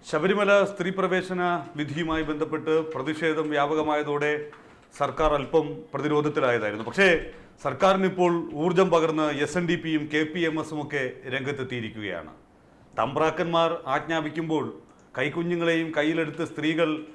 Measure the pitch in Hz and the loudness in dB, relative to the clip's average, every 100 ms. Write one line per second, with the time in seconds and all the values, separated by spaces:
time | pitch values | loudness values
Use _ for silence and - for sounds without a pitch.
0 | - 156 170 202 196 202 196 - 180 190 | -2 0 2 2 6 6 4 0 -4 0
1 | 180 185 185 180 180 175 135 147 147 143 | 0 0 -2 -2 0 0 -4 -6 -6 -4
2 | 165 160 156 151 156 151 139 156 160 131 | -2 -2 -2 -2 -2 -4 0 0 0 -4
3 | 135 151 165 156 156 147 147 156 156 151 | -4 -2 0 0 0 0 2 2 2 0
4 | 147 147 147 151 151 - - - - - | 0 0 0 0 -4 -16 -20 -20 -20 -4
5 | 139 127 156 147 131 165 147 - - - | -4 2 2 2 2 2 2 -6 -10 -4
6 | 160 151 147 151 131 120 107 107 110 147 | 0 2 2 2 2 2 0 -4 -6 4
7 | 196 160 - - - - 143 127 190 190 | 4 4 0 -14 -20 -8 -6 2 4 4
8 | 190 185 180 170 160 147 165 180 190 165 | 2 2 2 2 -2 -2 0 4 6 6
9 | 160 156 151 139 147 180 175 170 160 156 | 4 2 0 0 -2 0 0 -2 0 -2
10 | 147 147 156 165 165 156 151 156 143 147 | 0 -2 -2 -2 -2 -2 -4 -6 -4 -4
11 | 127 - 135 127 135 143 127 123 110 113 | -4 -6 -8 -6 -4 -6 -6 -6 -8 -8
12 | 104 87 76 - _ _ _ - - - | -8 -8 -10 -18 _ _ _ -20 -14 -4
13 | 113 143 160 156 170 165 165 170 - 135 | -2 2 0 0 0 2 2 0 -2 -4
14 | 151 165 151 151 160 156 117 - - - | -2 -4 -4 -6 -2 -2 -2 -8 -20 -20
15 | - - 139 165 170 175 170 165 165 151 | -14 -4 -4 -2 -2 0 2 2 0 0
16 | 151 165 156 147 170 - 147 160 165 156 | 0 0 -2 -4 -8 -2 -2 2 0 0
17 | - | -6